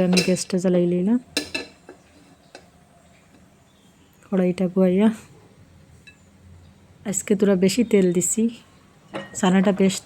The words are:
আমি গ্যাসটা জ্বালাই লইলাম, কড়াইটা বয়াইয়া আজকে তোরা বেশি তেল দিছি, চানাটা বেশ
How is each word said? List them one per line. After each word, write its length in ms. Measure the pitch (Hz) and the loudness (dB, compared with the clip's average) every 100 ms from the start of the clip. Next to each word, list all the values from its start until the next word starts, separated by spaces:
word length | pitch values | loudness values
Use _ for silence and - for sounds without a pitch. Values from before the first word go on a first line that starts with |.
| 185 | 2
আমি 120 | 180 180 | 0 0
গ্যাসটা 300 | 180 - 180 | -2 -4 -2
জ্বালাই 220 | 185 180 175 | 0 0 0
লইলাম, 280 | 180 185 247 - - - - - - - - _ _ _ _ _ - _ _ _ _ _ _ _ _ _ _ _ _ _ _ _ _ - | 0 0 -2 -4 -12 -10 -12 -14 -20 -20 -20 _ _ _ _ _ -20 _ _ _ _ _ _ _ _ _ _ _ _ _ _ _ _ -4
কড়াইটা 380 | 190 180 180 180 | 0 0 0 -2
বয়াইয়া 340 | 185 185 185 220 220 - - - _ - - _ - - - _ _ - - - _ _ _ 208 | 2 2 4 2 0 -10 -20 -20 _ -20 -20 _ -20 -20 -20 _ _ -20 -20 -20 _ _ _ -8
আজকে 240 | 185 - 196 | -6 -2 0
তোরা 160 | 202 190 | 2 2
বেশি 180 | 190 247 233 | 2 0 2
তেল 160 | 202 185 175 | 2 2 0
দিছি, 280 | 175 - 233 - - - _ _ _ - - - | -2 -2 -2 -4 -18 -20 _ _ _ -16 -14 -2
চানাটা 320 | 185 190 190 190 | 2 2 2 2
বেশ 140 | 190 - | 0 0